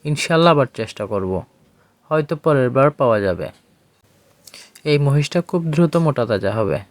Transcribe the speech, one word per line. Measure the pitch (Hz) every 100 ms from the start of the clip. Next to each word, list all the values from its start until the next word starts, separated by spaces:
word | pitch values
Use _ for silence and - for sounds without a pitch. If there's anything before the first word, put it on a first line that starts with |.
ইনশাল্লাহ | 147 147 - 165 170
আবার | 147 127
চেষ্টা | - 113 - 101
করব, | 101 95 92 - _ _ _ _ _ _
হয়তো | 156 147 160
পরের | 160 143 127
বার | 127 143
পাওয়া | - 131 110
যাবে। | 98 87 80 - _ _ _ _ _ _ _ _ - - - -
এই | 151 147
মহিষটা | 143 143 143 175
খুব | 170 180 165
দ্রুত | 151 170 170
মোটা | 160 135 117
তাজা | 101 98
হবে। | 110 101 71 98